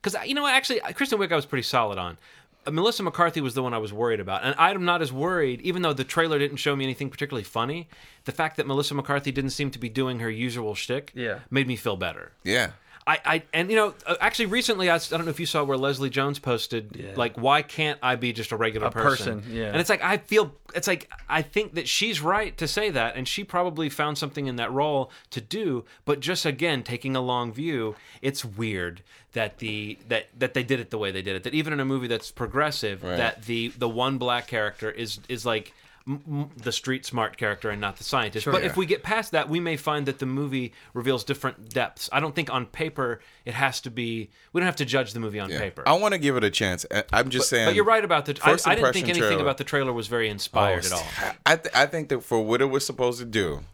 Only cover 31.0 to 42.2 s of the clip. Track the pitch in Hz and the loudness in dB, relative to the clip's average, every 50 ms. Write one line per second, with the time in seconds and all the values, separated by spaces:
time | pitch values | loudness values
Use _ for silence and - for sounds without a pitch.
31 | 104 98 92 95 92 101 95 95 95 123 135 156 151 151 151 143 135 135 135 135 | -2 -2 -2 -4 -4 -4 -4 -4 -4 -2 -2 -2 -2 0 -2 -2 0 0 0 -2
32 | 123 117 117 110 - - - - 120 107 104 139 151 151 139 - - 104 98 95 | 0 -2 -2 -2 -4 -10 -8 -6 -6 -2 0 0 0 0 0 -2 -4 -4 -4 -4
33 | 87 90 90 87 117 113 - - 107 113 117 117 117 117 - 123 123 117 110 117 | -4 -2 0 2 0 0 0 -4 -6 -4 -2 -2 -2 -4 -4 -4 -4 -2 0 0
34 | 127 135 135 127 123 123 123 120 117 - 123 113 107 104 - - 110 110 - - | 0 0 0 0 0 0 0 0 -2 -2 -2 -2 -2 -2 -4 -4 -8 -6 -6 -6
35 | 117 104 - - - - 127 113 101 120 113 110 104 - - - - - - - | -8 -8 -8 -12 -8 -8 -8 -4 -2 0 0 0 -2 -6 -20 -20 -20 -20 -20 -16
36 | _ 131 143 143 143 160 147 143 151 147 - 120 113 120 113 - - 131 131 131 | _ -8 -8 -8 -6 -6 -4 -4 -4 -6 -10 -6 -6 -4 -4 -2 -2 -2 -4 -4
37 | 135 - 127 123 110 107 - - 120 104 104 - - 110 104 104 104 98 95 - | -4 -6 -2 -2 -2 -2 -2 -2 -2 -2 -2 -2 -4 -4 -4 -2 -4 -4 -4 -6
38 | - - - 131 113 104 92 110 - - 139 185 - 170 - 185 190 156 202 - | -6 0 0 0 0 0 -2 -2 0 2 2 2 2 2 0 0 2 2 0 0
39 | - 170 214 226 208 - - 156 147 - 156 175 175 170 160 147 - 156 151 147 | 0 -2 -2 -2 0 2 0 0 2 2 0 0 0 0 -2 -2 -2 -2 -2 0
40 | 143 139 131 - 139 127 131 139 147 139 135 131 123 110 - - - - _ 127 | 0 -2 -2 -2 -4 -2 -2 -2 -2 -2 -2 -2 -4 -4 -10 -16 -20 -8 _ -2
41 | 117 131 131 120 - - 135 - - 131 - - 104 110 - 131 120 - - - | 2 2 2 2 0 -4 -4 -2 -2 -6 -6 -6 -14 -4 0 0 0 0 -2 -10
42 | - - - 139 | -8 0 0 0